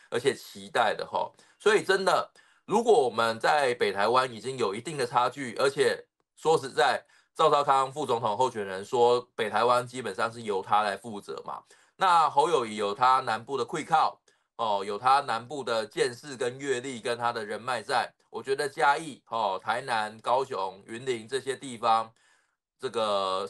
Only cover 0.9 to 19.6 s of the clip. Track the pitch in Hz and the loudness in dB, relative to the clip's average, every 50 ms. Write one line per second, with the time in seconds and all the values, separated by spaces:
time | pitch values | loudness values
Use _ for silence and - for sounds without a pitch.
0.9 | 90 - - - - 87 - - - _ - _ _ _ - 202 214 180 139 - | 0 -2 -6 -4 -4 -4 -4 -4 -8 _ -20 _ _ _ 2 4 4 4 4 2
1.9 | 190 190 190 180 160 123 - - _ _ _ _ _ _ _ - 180 233 226 240 | 0 2 2 2 2 0 0 -4 _ _ _ _ _ _ _ 0 0 2 4 6
2.9 | 202 156 131 117 104 113 117 113 113 117 - 165 160 151 139 123 120 - 113 101 | 6 6 6 4 2 2 0 0 0 0 2 2 4 4 2 2 0 0 0 0
3.9 | 95 98 101 113 120 127 131 131 113 104 98 127 135 123 113 98 98 113 120 170 | 0 0 2 2 4 4 2 2 -2 -8 -10 -8 -4 -2 -2 -2 -2 -4 -8 -8
4.9 | 151 143 120 - - 120 123 131 - 143 135 117 98 107 131 139 - 147 131 113 | -4 -4 -2 0 2 2 0 0 -2 -4 -10 -8 -2 0 0 0 2 2 2 2
5.9 | 95 - - _ _ _ _ _ _ - - 156 160 143 131 131 - 147 147 127 | 2 -2 -8 _ _ _ _ _ _ -4 0 2 2 2 0 -2 0 2 2 2
6.9 | 113 95 - _ _ _ _ _ _ - 160 151 151 143 139 143 135 135 135 135 | 2 -2 -4 _ _ _ _ _ _ 4 4 4 6 4 4 4 4 4 4 0
7.9 | 135 151 143 123 120 113 120 110 104 113 131 123 110 110 101 98 95 95 101 - | -2 -4 -2 -2 0 0 0 0 0 2 0 0 0 -2 -6 -6 -6 -8 -8 -2
8.9 | 131 120 120 120 123 123 123 _ _ - 113 104 104 104 117 123 123 123 127 123 | 2 4 6 6 6 4 0 _ _ -6 -4 -2 0 2 2 4 4 2 0 -2
9.9 | 123 127 117 107 95 117 113 117 113 120 113 104 98 95 98 - 107 104 107 101 | -8 -10 -8 -6 -4 -4 -4 -4 -4 -6 -6 -4 -4 -4 -2 2 2 2 2 2
10.9 | 98 95 - 117 104 101 - - 67 - - - 67 - - _ - _ _ _ | -2 -4 -8 -10 -12 -12 -12 -12 -12 -12 -10 -12 -12 -12 -14 _ -20 _ _ _
11.9 | _ - 185 185 175 165 156 139 - 139 151 175 160 135 117 110 107 107 104 101 | _ 0 2 4 6 6 4 4 4 4 4 4 4 2 0 0 -4 -2 -2 -2
12.9 | 101 127 127 131 131 131 131 127 110 110 117 139 139 123 120 - 175 156 - - | 0 2 4 4 4 4 2 0 -4 -4 -4 -6 -6 -6 -4 -4 -6 -8 -4 0
13.9 | 160 156 131 110 - _ _ _ _ _ _ _ _ - 117 110 101 98 101 104 | 2 2 2 0 -2 _ _ _ _ _ _ _ _ -4 -2 -2 0 -2 -2 -4
14.9 | 104 104 123 131 135 139 135 123 113 113 120 120 147 139 120 120 117 113 110 104 | -4 0 2 4 4 4 4 0 -4 -4 -4 -8 -10 -8 -4 -2 -2 -2 -2 -4
15.9 | - 165 147 127 120 - - 147 131 110 131 123 123 135 143 139 127 120 123 139 | -2 -2 -2 -2 -2 -8 -14 -12 -8 -4 -4 -4 -4 -4 -4 -2 -2 -2 -4 -8
16.9 | 127 113 104 123 120 120 120 120 117 117 107 104 135 123 113 131 127 113 104 131 | -8 -6 -4 -6 -4 -2 -2 -2 -2 -4 -6 -8 -8 -8 -6 -6 -6 -6 -4 -2
17.9 | 135 117 101 - _ _ _ _ - 113 - 131 135 139 147 139 - 156 151 143 | -2 -2 -2 -4 _ _ _ _ -14 -10 -4 -4 -4 -2 -4 -4 -2 0 2 2
18.9 | 143 156 165 147 117 - _ - 113 113 110 98 92 95 | 2 2 -2 -10 -14 -16 _ -6 -4 -2 -2 -2 -2 -4